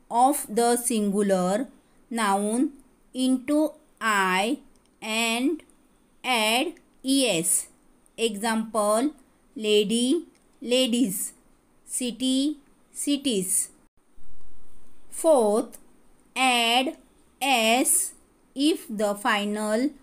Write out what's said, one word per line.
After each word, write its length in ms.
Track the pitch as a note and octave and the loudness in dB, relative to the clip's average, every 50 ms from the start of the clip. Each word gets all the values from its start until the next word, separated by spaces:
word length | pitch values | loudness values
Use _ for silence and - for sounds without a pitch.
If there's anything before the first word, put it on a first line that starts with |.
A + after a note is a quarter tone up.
| _ _ | _ _
of 360 | A3 A#3 B3+ C4+ D4 - - - | 2 4 4 4 4 0 -4 -4
the 280 | G#3+ A3+ A#3 A#3+ A#3+ A#3+ | -2 0 2 2 2 2
singular 880 | A#3+ C#4+ B3 G#3+ G#3 G3+ F#3+ G#3 G#3 G3 F#3+ F#3 F3+ F3+ G3 A3+ C#4 - - _ _ _ _ _ _ _ | 0 -2 0 0 0 0 0 0 2 2 2 2 2 0 0 -2 -2 -6 -10 _ _ _ _ _ _ _
noun 640 | A#3 A#3 A3 G3 G3 G3+ G3+ G#3 A3 B3 D4 D4 - - - _ _ _ _ _ - | -4 -2 0 0 2 0 0 0 0 0 0 -2 -2 -8 -18 _ _ _ _ _ -6
into 600 | B3+ C4 B3+ C4 B3+ B3 - D4 D4+ D#4 D4 - - _ _ _ _ | -2 0 0 0 0 0 0 2 2 2 0 -2 -8 _ _ _ _
I 600 | A3 A3+ G#3 G3 F#3+ F#3 F#3 F#3+ G3+ A3+ D4 - - - _ _ _ _ _ _ | -2 0 2 2 2 2 2 0 0 -2 -2 -6 -8 -16 _ _ _ _ _ _
and 640 | G3 A3 A3 A3+ A#3 A3+ A3+ A#3+ B3+ D#4 E4 D4+ - _ _ _ _ _ _ _ _ _ _ _ - | -8 -6 -4 -2 -2 -2 -2 0 0 -2 -2 -4 -8 _ _ _ _ _ _ _ _ _ _ _ -4
add 500 | B3 B3+ A3+ G#3+ G#3+ A3+ B3+ D#4 F4 D4+ - _ _ _ _ - | -2 0 0 2 2 2 0 0 -2 -6 -12 _ _ _ _ -4
E 240 | C4 C4+ C#4 C4+ A3+ | 0 2 2 2 2
S. 400 | F#3 E3 F3 - - - - - _ _ _ _ _ _ _ _ _ - | 0 0 0 0 -2 -2 -2 -6 _ _ _ _ _ _ _ _ _ -4
Example, 920 | A3+ A3+ G3+ G3 A3 A#3 A3+ A3 G#3+ A3 - A3 G#3 G#3 G#3+ A3+ C4 D4+ - - _ _ _ _ _ _ _ | -4 -4 -2 -2 -4 -2 -2 -2 -4 -4 -2 -2 0 2 2 0 0 -2 -4 -8 _ _ _ _ _ _ _
lady, 680 | C#4 G#3+ G#3+ G#3+ G#3 G#3+ F#3+ A3+ A#3 A#3+ B3+ D#4+ E4 D4 - _ _ _ _ _ _ | -6 0 2 2 2 2 2 0 0 2 2 0 0 -2 -6 _ _ _ _ _ _
ladies, 720 | - A3+ A#3+ B3+ C4 A#3+ A3+ A#3+ C4 F#3+ F3+ - - - - _ _ _ _ _ _ _ _ _ _ | -4 -2 0 2 2 2 2 0 0 0 -2 -4 -8 -10 -12 _ _ _ _ _ _ _ _ _ _
city, 720 | - - - B3+ B3 - - C4 C4 C4 C4 C#4 D#4 D4 - - _ _ _ _ _ | -10 -8 -6 -6 -6 -6 -4 -2 0 0 2 0 -2 -4 -6 -12 _ _ _ _ _
cities. 760 | - - - C#4+ C#4+ C#4 C#4+ C#4 A3+ F#3+ F#3 F#3 - - - - - _ _ _ _ _ _ _ _ - - - - - - - - - - - - - - - - - - - | -12 -8 -2 -2 -2 0 0 -2 -2 0 -2 -2 -2 -4 -4 -6 -10 _ _ _ _ _ _ _ _ -6 -4 -2 -2 -2 -2 -2 -4 -4 -6 -6 -8 -8 -10 -10 -12 -12 -14 -14
Fourth, 680 | - - - E4 D#4 C4+ A3 G#3 G#3 A3+ D#4 - - - - - _ _ _ _ _ _ _ _ _ | -12 -2 2 4 4 6 4 4 2 0 -2 -4 -10 -20 -20 -20 _ _ _ _ _ _ _ _ _
add 640 | B3 C4 C4 B3 A#3+ A#3 A3+ A#3 B3 C4 D#4+ D4+ - - _ _ _ _ _ _ _ | 0 0 2 2 2 2 2 2 2 0 0 -4 -10 -16 _ _ _ _ _ _ _
S 720 | B3+ C#4 C4 A#3 A3 A3 - C4 C#4+ - - - - - - - _ _ _ _ _ _ _ | -2 0 2 2 4 4 4 4 2 2 0 0 -2 -4 -8 -14 _ _ _ _ _ _ _
if 320 | B3+ C#4+ D#4 F4 - - - | 0 2 2 2 0 -4 -8
the 260 | A3 G3+ G#3+ G3+ G3+ | -6 -2 -2 -2 -2
final 720 | G3+ - B3 G#3+ G3+ G3+ G#3 G#3 G#3+ G#3+ G#3 G#3+ A3+ C4 D4+ - - | -2 -2 0 0 0 0 -2 -4 -4 -2 0 0 0 0 -2 -2 -6